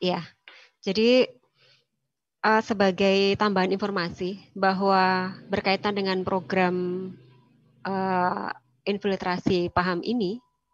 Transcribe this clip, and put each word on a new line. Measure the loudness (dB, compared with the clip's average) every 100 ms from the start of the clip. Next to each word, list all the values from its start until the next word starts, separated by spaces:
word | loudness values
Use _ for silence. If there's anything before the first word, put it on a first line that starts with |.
ya. | -4 -4 -6 _ -20 -20 -20 _
Jadi, | -6 0 4 4 2 -4 _ _ _ _ _ _ _ _ _ _
eh, | 0 2
sebagai | 0 0 2 2 2 4 2 2
tambahan | 2 2 0 0
informasi | -2 -4 -4 -4 -8 -8 -14 -2
bahwa | 0 2 2 4 4 2 -2 -8 -6
berkaitan | -2 0 0 0
dengan | -2 -2 -2
program, | -2 -4 -2 0 2 0 -4 -6 -8 -14 -20 -20 _ _ _ _
eh, | -8 -4 -2 0 0 -2 -6 -10 _ _ -6
infiltrasi | -4 -2 -2 -2 -2 0 0 2
paham | 0 0 0
ini, | -2 -2 -2 -4 -12 _ _